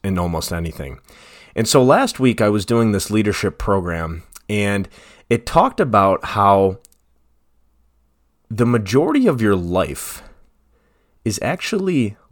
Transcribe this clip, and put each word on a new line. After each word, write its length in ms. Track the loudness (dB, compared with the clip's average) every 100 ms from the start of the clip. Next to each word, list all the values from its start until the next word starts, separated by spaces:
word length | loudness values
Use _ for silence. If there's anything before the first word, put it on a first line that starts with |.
in 140 | -4 -2
almost 340 | -2 -4 -6
anything. 480 | -6 -8 -10 -14 -14 _ -20 -20 -20 -10
And 140 | -4 2
so 120 | 4
last 380 | 4 4 2 0
week 220 | 0 2
I 80 | 0
was 160 | 0
doing 260 | 0 0 2
this 180 | 0 0
leadership 480 | 0 0 -2 -4 -4
program, 640 | -2 -2 -2 -6 -8 -10 -14 -20 -6
and 400 | -4 -2 -4 -6 -14 -20 -20 _
it 160 | -4
talked 340 | 2 2 2 0
about 460 | 2 4 4 2
how 540 | -2 2 4 6 4 -2 _ _ _ _ _ _ _ _ _ _ _ _ _ _ _ _ _
the 160 | -2
majority 600 | 0 0 2 2 2 2
of 160 | 2 2
your 140 | 0
life 640 | 0 0 -2 -2 -6 -12 -16 -20 -20 _ _ _ _ _ _ _ _
is 160 | -8 -4
actually 760 | -6 -6 -4 -4 0 0 -2 -6 _